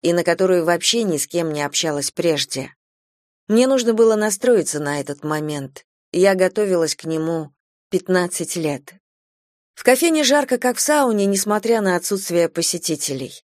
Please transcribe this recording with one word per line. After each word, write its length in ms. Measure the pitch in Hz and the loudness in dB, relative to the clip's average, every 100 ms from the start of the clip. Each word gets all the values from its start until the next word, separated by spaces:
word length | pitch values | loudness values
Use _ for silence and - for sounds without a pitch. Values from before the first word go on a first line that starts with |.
и 100 | 170 | 2
на 100 | 175 | 0
которую 400 | 170 170 185 180 | 0 0 2 2
вообще 400 | 165 175 - 233 | 2 0 0 0
ни 140 | 214 151 | 0 -2
с 80 | - | -2
кем 260 | 175 165 | -4 -2
не 120 | 147 | -4
общалась 480 | 143 - 165 143 139 | -4 -2 -2 -4 -6
прежде. 600 | - 170 147 139 135 143 _ _ _ _ _ _ _ - | -2 0 0 -4 -8 -10 _ _ _ _ _ _ _ 0
Мне 180 | 220 254 | 2 4
нужно 280 | 269 233 | 2 2
было 220 | 226 226 214 | 4 4 4
настроиться 640 | 214 208 247 226 151 151 | 0 0 2 2 2 -4
на 200 | 147 147 | -4 -4
этот 240 | 139 139 | -6 -8
момент. 640 | 151 156 151 147 135 139 _ _ _ | -6 -4 -4 -8 -10 -16 _ _ _
Я 240 | 175 196 190 | 2 4 4
готовилась 600 | 185 196 208 180 160 - | 0 0 0 0 0 -4
к 100 | 156 | -6
нему 440 | 160 160 165 151 _ _ _ _ | -4 -2 -4 -6 _ _ _ _
пятнадцать 680 | 185 - 185 175 - 165 175 | -4 0 0 0 -6 -8 -4
лет. 380 | 156 139 - - _ _ _ _ _ _ _ | -4 -4 -10 -20 _ _ _ _ _ _ _
В 100 | - | -2
кофейне 400 | - 262 330 311 | 2 4 4 2
жарко, 360 | 262 294 277 247 | 2 2 2 0
как 180 | 247 240 | 0 -2
в 40 | |
сауне, 440 | - 302 262 214 196 | 0 2 2 2 0
несмотря 560 | 196 208 208 220 226 | 0 0 -2 0 2
на 140 | 196 175 | 2 0
отсутствие 520 | 180 196 190 170 165 | -2 -6 -2 0 0
посетителей. 920 | 170 170 175 - 147 - 135 131 - | -2 -4 -4 -4 -6 -6 -8 -10 -14